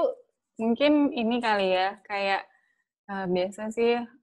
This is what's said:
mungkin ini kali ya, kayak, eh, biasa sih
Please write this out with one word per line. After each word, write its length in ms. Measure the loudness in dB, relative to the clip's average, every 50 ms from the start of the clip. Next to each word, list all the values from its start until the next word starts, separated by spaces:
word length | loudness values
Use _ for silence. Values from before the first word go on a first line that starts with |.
| 0 0 -2 -6 -14 _ _ _ _ _ _ -4
mungkin 540 | -2 -2 0 2 4 4 4 4 4 2 0
ini 240 | -2 -2 0 0 0
kali 320 | 0 0 0 2 2 2
ya, 300 | 2 2 0 0 -2 -6 -10
kayak, 400 | -8 -6 -4 -2 0 -2 -2 -4 -8 _ _ _ _ _ _ _ _ _ _ _
eh, 200 | -10 -8 -6 -4 -2
biasa 420 | 0 0 -2 -2 -4 -8 -10 -8
sih 220 | -2 0 2 2 2 0 -2 -8 -14 _